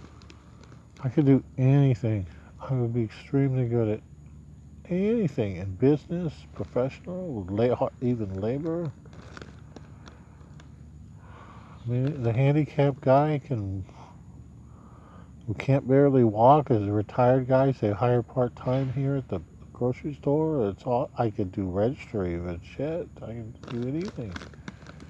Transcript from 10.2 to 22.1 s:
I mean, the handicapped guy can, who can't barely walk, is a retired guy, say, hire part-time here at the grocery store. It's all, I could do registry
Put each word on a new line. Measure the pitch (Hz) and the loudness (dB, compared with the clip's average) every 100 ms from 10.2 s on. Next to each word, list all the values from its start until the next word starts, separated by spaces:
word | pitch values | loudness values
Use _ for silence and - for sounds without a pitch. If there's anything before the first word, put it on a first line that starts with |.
| - - - - - - - - - - - - - - - - | -20 -20 -20 -20 -20 -20 -20 -20 -20 -20 -20 -20 -20 -20 -20 -14
I | 117 | -4
mean, | 123 131 151 | -2 -2 -2
the | 117 | -2
handicapped | 113 139 147 143 - 143 131 | 2 4 4 0 2 2 2
guy | 135 135 151 147 | 4 4 4 -2
can, | - 120 98 95 90 - - - - - - - - - - - - - - - - | -4 -6 -4 -6 -10 -16 -20 -20 -20 -20 -20 -20 -20 -20 -20 -20 -20 -20 -20 -16 -10
who | |
can't | 101 - 135 120 | -6 0 0 4
barely | 135 143 135 | 4 6 6
walk, | 117 104 120 151 139 | 4 6 6 6 4
is | 113 101 | 0 2
a | |
retired | 107 101 - 123 131 127 | 0 -2 2 4 4 4
guy, | 131 135 | 2 2
say, | 127 107 | 2 -2
hire | 101 123 123 | 0 2 0
part-time | 120 131 123 - 127 135 135 | 0 -2 -2 -2 -4 -2 -2
here | 139 135 139 | -2 -2 -2
at | 123 | -4
the | 95 78 - - | -8 -10 -20 -20
grocery | - 123 127 160 | -4 -4 -4 -8
store. | 139 143 147 160 151 101 | -6 -2 0 0 0 -2
It's | 95 | -2
all, | 131 120 - - | -2 -2 -2 -2
I | 117 | -2
could | 104 95 | -2 -4
do | 104 | -4
registry | 95 92 113 151 - | -4 0 0 -2 -8